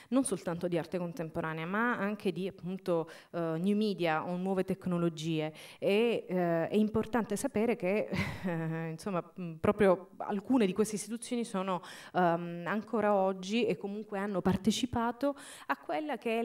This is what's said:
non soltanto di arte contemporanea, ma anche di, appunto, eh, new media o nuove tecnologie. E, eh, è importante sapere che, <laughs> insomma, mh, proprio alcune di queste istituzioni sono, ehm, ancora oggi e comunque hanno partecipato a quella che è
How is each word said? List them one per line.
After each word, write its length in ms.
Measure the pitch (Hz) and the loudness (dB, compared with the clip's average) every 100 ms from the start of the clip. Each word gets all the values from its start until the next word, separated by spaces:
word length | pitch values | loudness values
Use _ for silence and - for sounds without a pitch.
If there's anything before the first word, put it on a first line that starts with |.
| - | -2
non 160 | 254 | 0
soltanto 440 | 254 180 - 170 175 | 0 -2 -4 -2 0
di 100 | 170 | 0
arte 200 | 147 180 | -2 -4
contemporanea, 680 | 175 165 160 165 160 160 170 | -4 -6 -6 -4 -4 -4 -2
ma 300 | 202 240 233 | 0 0 0
anche 360 | 196 214 202 | -2 -2 -2
di, 140 | 165 185 | -2 -6
appunto, 640 | - 170 190 - 170 160 - - | -6 -8 -6 0 0 0 -10 -8
eh, 240 | 170 165 160 | -4 -2 0
new 180 | 190 208 | 2 2
media 480 | 214 175 165 156 170 | 2 2 2 2 0
o 100 | 180 | -2
nuove 280 | 190 185 | 0 0
tecnologie. 880 | 185 185 180 175 170 156 160 156 156 156 - - | 0 -2 0 2 2 0 -2 0 -2 -6 -16 -2
E, 460 | 185 202 233 208 - | 2 4 4 0 0
eh, 400 | 180 170 165 165 | 2 4 2 2
è 80 | 208 | 2
importante 600 | 214 220 214 240 202 202 | 2 2 0 0 0 -2
sapere 400 | 277 208 233 202 | -2 0 0 0
che, 320 | 180 208 - | 0 0 0
<laughs> 800 | 180 - - 185 165 160 165 165 | -2 -4 -4 -4 -2 -2 -2 -4
insomma, 340 | 160 214 175 - | -6 -4 -4 -4
mh, 200 | - 175 | -8 -10
proprio 560 | 160 - 202 190 180 - - | 0 2 6 6 6 0 -10
alcune 480 | - 202 - 262 190 | -4 -4 2 4 4
di 60 | |
queste 240 | 185 214 208 | 4 0 -2
istituzioni 480 | - 226 - 240 | -6 -8 -4 -4
sono, 380 | 233 190 190 175 - - - | -2 -2 -2 -2 -4 -16 -4
ehm, 500 | 180 170 170 175 175 165 | 2 4 4 -2 -6 -2
ancora 480 | 208 220 226 208 | -4 -2 0 4
oggi 520 | 202 190 190 185 233 226 | 4 4 0 -2 2 2
e 100 | 180 | 0
comunque 420 | 202 208 208 196 | -4 -8 -6 -6
hanno 220 | 208 185 | -2 0
partecipato 920 | 185 180 226 - 262 240 233 240 285 277 - - - | 2 2 2 0 -2 0 -2 0 -2 -2 -10 -14 -6
a 100 | - | -6
quella 400 | - 311 302 269 | -2 -4 -4 -4
che 220 | 233 | -2
è 40 | 226 | 0